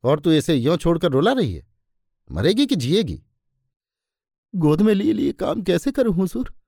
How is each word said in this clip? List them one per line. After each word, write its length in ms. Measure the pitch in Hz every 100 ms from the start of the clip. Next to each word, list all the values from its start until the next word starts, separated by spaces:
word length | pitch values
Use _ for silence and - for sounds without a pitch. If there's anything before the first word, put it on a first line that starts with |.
"और 160 | 120 151
तू 100 | 165
इसे 240 | 156 -
यों 220 | 143 123 170
छोड़कर 340 | 165 165 175
रुला 200 | 131 190
रही 220 | 262 143
है, 120 | 82 - _ _ _ _ _ _
मरेगी 360 | 82 135 214 285
कि 100 | 208
जिएगी?" 460 | 123 190 160 73 _ _ _ _ _ _ _ _ _ _ _ _ _
"गोद 260 | 190 151 156
में 140 | 214
लिए 180 | 196 202
लिए 200 | 214 -
काम 300 | - - 226
कैसे 300 | 185 170 -
करूं 220 | 277 240
हुजूर?" 400 | 175 190 233 254 -